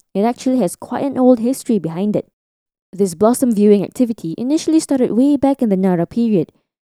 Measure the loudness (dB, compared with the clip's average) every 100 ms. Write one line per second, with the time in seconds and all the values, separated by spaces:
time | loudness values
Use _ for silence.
0 | _ -4 -2 -2 -2 0 -2 -4 -10 -6
1 | -6 2 4 4 2 -4 -2 -2 -2 -6
2 | -4 -4 -6 _ _ _ _ _ _ -4
3 | -4 2 0 2 0 2 4 4 2 -2
4 | -2 -4 -8 -8 -2 -2 0 0 0 0
5 | 0 2 2 2 0 0 0 0 0 0
6 | -2 -2 0 0 -2 _ _ _